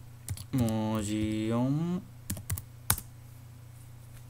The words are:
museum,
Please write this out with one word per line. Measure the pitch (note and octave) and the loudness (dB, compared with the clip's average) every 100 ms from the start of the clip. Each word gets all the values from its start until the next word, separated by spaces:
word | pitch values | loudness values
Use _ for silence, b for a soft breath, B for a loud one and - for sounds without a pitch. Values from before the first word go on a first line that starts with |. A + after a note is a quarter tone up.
| - - - - - | -12 -10 -6 -6 0
museum, | C3+ A2+ A2 G#2+ A2 G#2 G#2+ A2 A2 A2 A#2 C3 D3 E3+ F3+ - - - - - - - - - - - - - - - - - - - - - - | 4 4 4 4 2 2 2 4 4 4 4 6 4 4 0 -2 -12 -4 -4 -2 -4 -4 -12 -2 -2 -2 -14 -14 -14 -14 -16 -16 -14 -14 -14 -14 -14